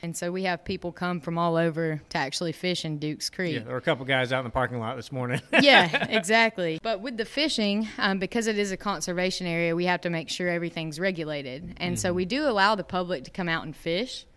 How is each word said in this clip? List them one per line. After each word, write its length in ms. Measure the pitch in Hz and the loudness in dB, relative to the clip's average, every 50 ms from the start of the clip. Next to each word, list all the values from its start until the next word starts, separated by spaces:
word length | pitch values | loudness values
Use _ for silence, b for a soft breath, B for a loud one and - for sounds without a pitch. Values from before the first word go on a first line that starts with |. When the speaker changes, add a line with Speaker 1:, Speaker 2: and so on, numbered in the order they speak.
Speaker 1:
And 160 | B 170 160 - | B -8 -6 -4
so 140 | 175 175 | -4 -4
we 120 | 175 185 190 | -2 -2 -2
have 220 | 185 175 175 - | -2 -2 -2 -4
people 260 | - 196 175 - 175 | -4 -6 -4 -4 -6
come 280 | 165 - 180 180 180 175 | -6 -4 -2 -2 -2 -2
from 160 | - 175 165 170 | -4 -4 -2 0
all 180 | 170 170 165 | 2 2 4
over 460 | 165 165 165 151 165 165 160 156 147 - - | 4 4 2 2 0 0 0 -2 -4 -6 -6
to 80 | - 170 | -4 -2
actually 360 | 139 135 - - 180 165 156 | -2 -2 -2 -4 -4 -4 -4
fish 300 | - - 180 180 - - | -2 -2 -2 -2 -2 -2
in 140 | 160 151 147 | -4 -4 -4
Dukes 320 | 147 151 151 - - - | -4 -4 -4 -4 -6 -6
Creek. 240 | - - 185 170 151 | -4 -4 -2 -2 -2
Speaker 2:
Yeah, 40 | 117 110 | -4 -4
there 100 | 117 127 | -4 -6
were 40 | 127 | -2
a 40 | |
couple 240 | - - 151 123 135 | 0 0 0 0 0
guys 260 | 127 135 131 127 120 | 2 2 2 2 2
out 80 | 131 131 | 0 0
in 60 | 131 | 0
the 40 | 120 | 0
parking 300 | - 135 127 113 123 123 | 0 0 0 0 0 -2
lot 160 | 113 113 131 | -4 -4 -6
this 160 | 123 113 - | -6 -8 -8
morning. 300 | 139 131 123 123 123 - - - | -6 -4 -2 -2 -2 -4 -2 2
<laughs> 140 | - 320 | 4 6
Speaker 1:
Yeah, 460 | 269 285 254 - - 170 - 277 220 - | 8 10 10 8 8 6 2 0 0 0
exactly. 720 | 226 214 170 180 220 226 226 226 220 - 175 165 160 165 | 0 0 2 4 4 4 4 4 2 0 -2 -2 -2 -2
But 200 | - 226 220 185 | -2 -4 -4 -4
with 160 | 202 277 240 220 | -4 -6 -6 -6
the 80 | 220 | -6
fishing, 640 | - - 277 302 311 - - 214 202 202 208 220 208 - - | -4 0 0 0 2 2 2 2 2 2 0 -2 -4 -2 0
um, 180 | 202 202 190 190 | 0 2 2 2
because 300 | 190 190 - 240 220 220 | 0 -2 0 0 0 0
it 100 | 214 202 | 2 2
is 140 | 208 196 | 0 0
a 60 | 190 180 | -2 -4
conservation 680 | - 202 196 156 - - 180 175 180 185 196 - 185 | -4 -4 -4 -2 -4 -4 -2 0 0 0 0 -2 -2
area, 300 | 175 170 165 170 170 165 | -2 0 2 2 2 2
we 100 | 170 175 | 2 2
have 160 | 180 180 175 | 2 2 0
to 80 | - 180 | 0 -2
make 200 | 170 165 160 - | -2 -2 -4 -4
sure 180 | - - 180 175 | -4 -2 -2 0
everything's 520 | 170 170 170 165 - 170 160 160 147 151 | 0 0 -2 -4 -6 -6 -6 -6 -4 -2
regulated. 760 | 185 196 190 160 156 151 151 143 135 127 127 147 180 175 - - | -2 -2 -2 -2 -4 -4 -4 -6 -6 -6 -8 -10 -12 -12 -8 -6
And 220 | - 180 - 110 | -4 -2 -2 0
so 100 | 190 185 | 0 0
Speaker 2:
Mm-hmm. 60 | 175 | 0
Speaker 1:
we 100 | 180 185 | 0 0
do 220 | 175 226 277 311 285 | 0 0 0 2 2
allow 260 | 226 196 190 208 220 | 4 6 6 6 4
the 100 | 196 175 | 2 0
public 380 | - - 180 185 175 180 135 135 | -2 -2 -2 -2 -2 -4 -4 -6
to 40 | - | -6
come 180 | - - 180 170 | -6 -4 -2 -2
out 160 | 165 160 - | -2 -2 -4
and 100 | 160 147 | -6 -10
fish. 500 | - - 170 165 180 240 262 - - - - - | -6 -4 -2 0 0 -2 -2 -6 -10 -14 -16 -20